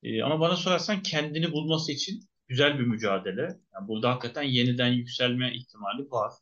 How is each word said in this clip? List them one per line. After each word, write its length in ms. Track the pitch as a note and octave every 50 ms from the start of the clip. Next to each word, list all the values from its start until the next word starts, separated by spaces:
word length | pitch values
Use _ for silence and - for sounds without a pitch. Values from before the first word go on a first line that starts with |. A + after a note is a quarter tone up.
| -
E, 200 | A#2 A2 A2 A2+
ama 180 | B2+ D#3 D#3
bana 160 | D#3+ E3+ F3+
sorarsan 460 | F3 - F#3 F#3 E3+ F3 - G#3+ F#3+ F#3
kendini 500 | - - D#3 D3 D3+ D3 D#3+ E3 E3+ D#3
bulması 400 | D3+ D3+ D#3 D#3+ D#3+ D#3 - D3
için 280 | - - - G3 - - _ _ _ _ _
güzel 300 | C3 B2 C#3+ D3 C#3+ C3+
bir 60 | B2
mücadele. 560 | A#2+ A2+ G#2+ A2+ G#2 G2 F#2+ F#2 G2 F#2 G#2+ C#3+ F3 F#3 - _ _ _
Yani 140 | F#2+ G2+ G2+
burada 220 | A2 G#2+ A#2+ B2
hakikaten 320 | B2 B2+ - A#2+ A#2 D3+ D3
yeniden 460 | C#3 B2+ B2 A#2+ B2+ B2 B2 B2 A#2+
yükselme 680 | B2 B2 A#2+ B2 - - C3 B2 B2 B2 B2+ B2 A#2
ihtimali 540 | B2 B2+ _ _ G#2+ G#2 G2 G#2 B2+ C#3 C#3
var. 220 | - A#2 G#2 A2 - -